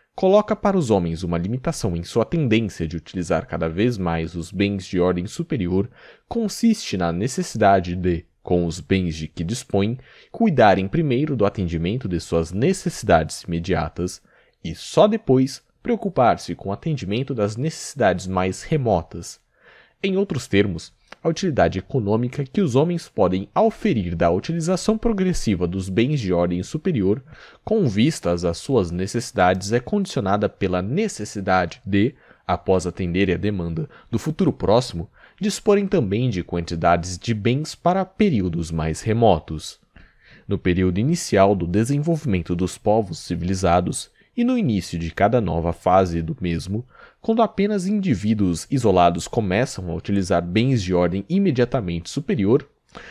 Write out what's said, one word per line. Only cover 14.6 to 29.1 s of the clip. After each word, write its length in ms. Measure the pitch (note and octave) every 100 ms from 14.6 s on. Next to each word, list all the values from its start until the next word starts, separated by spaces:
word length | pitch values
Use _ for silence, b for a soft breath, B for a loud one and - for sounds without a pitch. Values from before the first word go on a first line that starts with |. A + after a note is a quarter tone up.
e 140 | - C#3+
só 320 | - - G#3
depois 540 | A3 - C3 C3 - _ _
preocupar-se 720 | - A#3 G3 D#3 A#2 F2 -
com 140 | F2 F#2+
o 60 |
atendimento 600 | G2+ E3 D3 F2+ A2 C3+
das 220 | B2 G#2 A2
necessidades 720 | D#3 - - - G#2 F2+ F#2
mais 340 | F#2 F#2+ F#2
remotas. 800 | - D#3 A#2+ F2+ D#2+ E2+ E2+ - _ b b b b _
Em 140 | G3 F#3+
outros 280 | G3+ D3+ -
termos, 460 | G2 G2+ E2 - _ _ -
a 60 | E3
utilidade 500 | D#3+ F#3+ A2+ E2+ F#2
econômica 640 | - C3+ G2+ A2 B2 C3
que 160 | C3+ -
os 160 | F3+ A#2+
homens 320 | E3 E3+ -
podem 400 | - - F#2+ G2+ -
auferir 580 | A3 - G#3+ B2 F2
da 160 | E2 E2+
utilização 680 | F2+ - E3+ E3 F#3 - A3
progressiva 680 | A#3+ G3+ F#3 E3+ - F2+ F2
dos 220 | F#2+ F#2+
bens 320 | F#2+ B2 D3
de 140 | G2+
ordem 280 | F2 F2 F2
superior, 600 | F2+ D#3 F#3+ C#3 F#2+ A#2 B B B B
com 240 | - A3 D#3
vistas 560 | G2 C3+ - F2 F2
às 140 | F2 E2+
suas 340 | - B2+ F2
necessidades, 800 | F2 F#2+